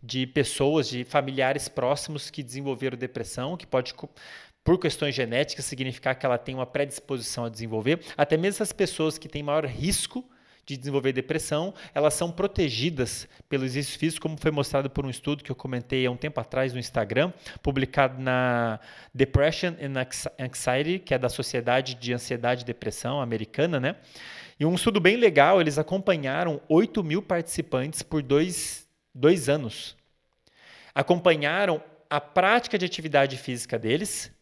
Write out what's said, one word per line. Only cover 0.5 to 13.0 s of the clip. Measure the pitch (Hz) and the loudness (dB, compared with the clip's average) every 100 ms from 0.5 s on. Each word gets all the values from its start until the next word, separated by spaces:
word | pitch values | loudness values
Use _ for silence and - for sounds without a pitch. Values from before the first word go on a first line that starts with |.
| - 139 156 139 | 2 2 2 0
de | 123 | -4
familiares | 123 151 135 135 131 143 - | -2 -2 0 0 0 0 -4
próximos | - 123 139 - 151 - | -2 0 0 -4 -10 -10
que | - | -12
desenvolveram | 127 127 139 123 131 123 | -10 -8 -6 -4 -4 -4
depressão, | 123 - 113 - 131 175 | -8 -6 -8 -6 -6 -8
que | - | -2
pode, | 131 123 | -2 -2
co-, | - - - - - - _ | -8 -16 -18 -20 -20 -20 _
por | - 180 | 2 4
questões | 175 - 147 | 2 -2 -2
genéticas, | 131 120 117 147 - | 0 0 0 0 -2
significar | 139 127 131 123 - | -8 -6 -6 -4 -2
que | 127 | 0
ela | 139 120 | 0 0
tem | - | -2
uma | 131 123 | -8 -6
predisposição | 147 143 - - 135 113 - | -2 -4 -4 -8 -6 -6 -6
a | 117 | -6
desenvolver. | 107 113 110 110 170 - - | -6 -6 -2 0 -2 -2 -2
Até | 147 156 | 2 2
mesmo | 185 202 | 0 -2
essas | 208 | -4
pessoas | - 185 - 160 156 | 0 -2 0 -2 -2
que | 156 | -10
têm | 147 | -10
maior | 147 147 147 | 0 0 0
risco | 120 151 202 - 254 254 _ _ _ | -4 -2 0 -2 -8 -12 _ _ _
de | - 139 | -12 -10
desenvolver | 131 139 131 | -2 0 0
depressão, | 135 131 156 - 151 180 202 - | 0 -2 -4 -2 -2 -4 -8 -8
elas | - 151 | 2 2
são | 151 175 | 2 -4
protegidas | 170 196 - 165 117 151 151 | -2 -2 0 0 0 -2 0